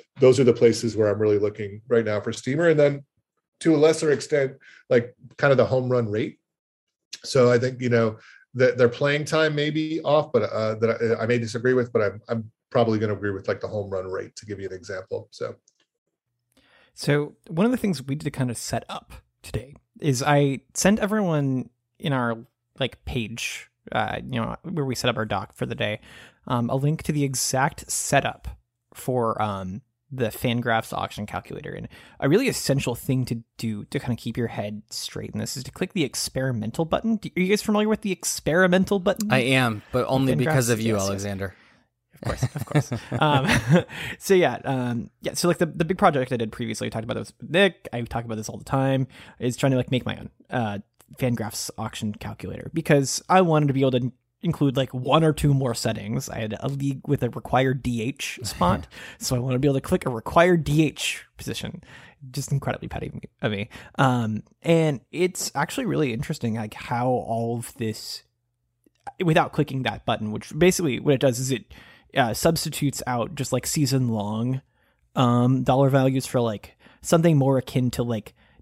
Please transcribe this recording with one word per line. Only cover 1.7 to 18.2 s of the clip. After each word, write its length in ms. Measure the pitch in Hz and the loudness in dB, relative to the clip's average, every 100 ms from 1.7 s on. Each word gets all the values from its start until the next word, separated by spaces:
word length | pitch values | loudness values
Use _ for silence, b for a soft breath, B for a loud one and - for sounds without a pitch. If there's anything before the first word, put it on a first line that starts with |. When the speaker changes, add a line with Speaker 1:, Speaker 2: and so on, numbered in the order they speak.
| 104 - | -10 0
Speaker 1:
right 160 | 117 | 0
now 160 | 107 104 | 2 -2
for 120 | 117 | -4
steamer. 360 | 113 - 143 170 | -6 -4 2 4
And 100 | 151 | 6
then 260 | 143 143 - _ _ _ _ - | 4 2 -8 _ _ _ _ -2
to 140 | 165 | 2
a 40 | 156 | 6
lesser 320 | 156 156 160 | 6 4 2
extent, 460 | 131 - 147 135 - b b b | 0 0 0 0 -4 b b b
like, 240 | 127 117 - - - | 2 2 -8 -20 0
kind 140 | 143 | 4
of 40 | 127 | 6
the 80 | 104 | 4
home 220 | 131 123 | 2 2
run 220 | 127 113 | 0 0
rate. 300 | 107 143 - _ _ _ _ _ _ _ - | -2 -4 -8 _ _ _ _ _ _ _ -16
So 260 | - 135 123 | -2 4 6
I 80 | 123 | 4
think, 220 | 127 123 | 2 -4
you 80 | 123 | 2
know, 300 | 117 113 110 b b b | 2 2 -2 b b b
that 220 | 120 127 120 | 2 4 6
their 120 | 123 | 4
playing 380 | - 143 143 151 | 4 0 0 0
time 280 | 160 156 | 2 2
may 160 | 147 147 | 2 -2
be 300 | 151 156 160 | -2 -2 -4
off, 320 | - 147 151 | 2 2 4
but, 100 | 120 | 0
uh, 300 | 104 107 110 110 | 0 -2 -2 0
that 400 | 113 113 117 113 | 0 0 0 0
I, 40 | |
I 40 | 113 | 0
may 120 | 123 | 0
disagree 360 | 113 117 123 | -2 -2 2
with, 180 | 127 120 | 2 2
but 100 | 113 | 0
I'm, 180 | 104 104 - | 0 -2 -6
I'm 220 | 117 110 _ _ | -6 -6 _ _
probably 280 | 127 113 110 | 2 2 2
gonna 140 | 110 | 0
agree 180 | 98 101 | -2 -4
with, 160 | 95 101 | -4 -4
like, 140 | 101 | -4
the 80 | - | -4
home 200 | 107 98 | -6 -6
run 180 | 95 92 | -6 -6
rate, 280 | 92 - - | -8 -8 -14
to 100 | 104 | -12
give 120 | 98 | -10
you 80 | 95 | -10
an 80 | |
example. 540 | 92 90 95 - - - | -12 -12 -12 -8 -10 -10
So. 240 | - - - _ _ _ _ _ _ _ _ _ _ b b b | -10 -10 -12 _ _ _ _ _ _ _ _ _ _ b b b
Speaker 2:
So 420 | - - 147 147 - - | -8 0 0 0 -10 -8
one 180 | 165 | 0
of 60 | 226 | 0
the 80 | 254 | 0
things 240 | 208 165 | -2 -4
we 140 | 131 | -6
did 80 | 143 | -6